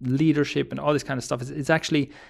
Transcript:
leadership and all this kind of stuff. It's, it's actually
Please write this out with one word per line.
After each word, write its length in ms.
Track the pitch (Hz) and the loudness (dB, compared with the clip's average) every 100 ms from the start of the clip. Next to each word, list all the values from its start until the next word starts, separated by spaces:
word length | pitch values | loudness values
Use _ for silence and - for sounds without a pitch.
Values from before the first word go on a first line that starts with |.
leadership 680 | 127 135 160 147 143 139 139 | -2 2 4 4 2 0 -2
and 80 | 139 | -2
all 140 | 147 | 0
this 100 | 147 | 0
kind 160 | - 131 | -2 -6
of 60 | |
stuff. 180 | - 127 | -4 -6
It's, 80 | 127 | -4
it's 200 | 147 135 | -4 0
actually 420 | 160 - 156 135 - - | 0 2 0 0 -6 -20